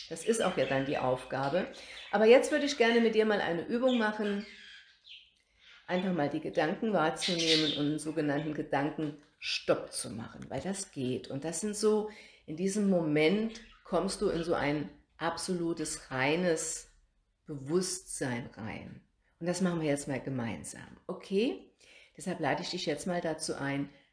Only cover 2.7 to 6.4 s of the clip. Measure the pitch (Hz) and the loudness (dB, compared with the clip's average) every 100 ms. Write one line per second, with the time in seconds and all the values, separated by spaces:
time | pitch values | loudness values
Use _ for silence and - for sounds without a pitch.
2.7 | - 226 233 226 214 214 208 - 170 - | 2 4 6 4 4 4 2 0 -2 -2
3.7 | 233 262 247 214 214 208 202 220 - - | 2 2 4 2 0 -2 -2 -6 -16 -20
4.7 | - - _ - - - _ _ _ - | -20 -20 _ -20 -20 -20 _ _ _ -20
5.7 | - - 180 190 175 143 156 | -18 -4 0 2 2 0 -2